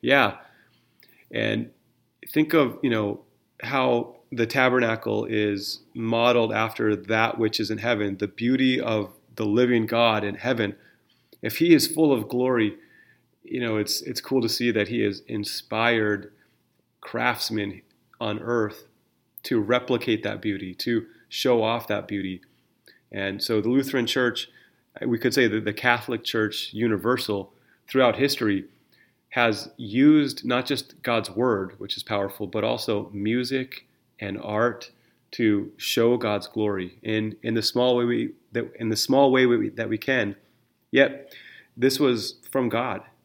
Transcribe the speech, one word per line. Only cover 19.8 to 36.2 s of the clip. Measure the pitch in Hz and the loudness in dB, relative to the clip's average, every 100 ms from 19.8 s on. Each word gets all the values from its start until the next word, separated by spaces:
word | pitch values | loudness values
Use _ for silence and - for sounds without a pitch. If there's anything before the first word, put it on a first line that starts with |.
| - 120 120 110 | 0 -2 0 -2
that | 101 104 | -2 -6
beauty, | 107 98 95 90 | -6 -6 -8 -10
to | - 117 110 _ _ | -2 -2 -4 _ _
show | - 135 120 | -4 2 2
off | 110 117 107 | 2 -2 -2
that | 104 92 | -6 -4
beauty. | 101 95 90 _ _ _ _ _ _ _ | -6 -6 -8 _ _ _ _ _ _ _
And | 101 98 98 | -8 -6 -6
so | - 110 | -2 0
the | 104 | 2
Lutheran | 127 135 135 120 | 0 2 -2 0
Church, | - 123 117 - _ _ _ _ - - | 0 0 -2 -12 _ _ _ _ -8 -4
we | 117 | 0
could | 127 | 0
say | 139 120 | 2 2
that | 107 104 | 2 -4
the | |
Catholic | 101 - 120 113 117 - | -2 0 0 -2 -6 -4
Church | 117 107 - - | -2 -2 -2 -10
universal | 107 117 104 101 123 - 101 95 _ _ _ _ | -2 0 0 0 -2 0 -4 -6 _ _ _ _
throughout | 135 123 107 | 4 4 4
history | 139 139 110 98 92 _ _ _ _ _ _ | 0 0 0 0 -4 _ _ _ _ _ _
has | - 117 104 - - | 0 2 0 -6 -14
used | 113 110 147 156 143 123 120 | -6 4 6 6 4 -4 -2
not | 123 127 | -2 -2
just | 131 - - | -4 -6 -10
God's | - 117 107 | -2 0 -2
word, | 92 127 104 95 - | -2 0 0 -2 -10
which | 98 - | -10 -10
is | |
powerful, | - 104 98 - 98 | -4 -4 -4 -6 -8
but | 110 107 | -4 -2
also | 120 - 104 - | -2 -2 -2 -4
music | 104 104 117 123 135 131 - _ _ _ _ | -6 -2 -2 -2 -4 -6 -12 _ _ _ _
and | 101 98 | -10 -8
art | - 107 120 113 - _ _ _ _ | -4 0 0 0 -14 _ _ _ _
to | - 110 104 101 - | 0 2 2 -2 -10
show | - - 117 | -4 2 4
God's | 120 | 4